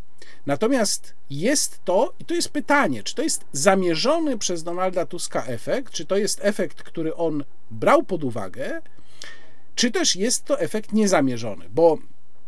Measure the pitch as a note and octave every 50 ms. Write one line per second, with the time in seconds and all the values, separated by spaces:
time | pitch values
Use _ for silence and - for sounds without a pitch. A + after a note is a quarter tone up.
0 | - - - - - - - - - C#3 C#3+ - G#3+ A#3+ C#4+ B3 G#3 - - -
1 | - - - - - - C#3 C#3+ F3 B3 D4+ - - - - - - F#3+ F3 G3+
2 | B3+ F4+ - - - - E4+ F4 - - - D4 - - C#4+ D4 B3+ E3+ B2+ G#2
3 | - - - - D4+ D#4+ - - - - - C#3 D3 G3 F#3+ F#3+ F3+ F3 D#3+ D#3+
4 | F3+ B3+ D#4+ E4+ D#4+ D4 B3 G3+ - - F3+ D#3+ D#3 F3 E3+ F3+ F#3 F#3+ F3+ F3+
5 | D#3+ - F3 E3 - - - D#3 - B2+ A#2+ - - C3+ F3+ C4 C4+ - - -
6 | D#3+ - F#3+ G3+ G#3+ - - - G3 G3+ G#3 - F3+ C#3 - - - - - E3+
7 | D#3 D#3+ - - E3+ D#3+ D#3 C#3+ C3+ - - - - - A2+ A2 D3 G3 C4+ E4
8 | C#4+ - F#3 D#3+ C#3+ B2 G#2+ A2+ G2 G2 - A2+ C#3+ G#3+ D#4+ E4 D#4+ - - -
9 | - - - - - - - - - - - - - - - - - B3 - F#4+
10 | D#4+ - - F3+ G3+ B3 - - - - F#3+ - E3+ D3 - G#3+ G#3 - G#3 A3
11 | G#3+ G3 F#3 D#3+ C#3 C3 B2 A2+ A#2 A2 F#2+ F2 - - G#2+ D3+ E3+ E3 D3+ -
12 | - - - - - - - - -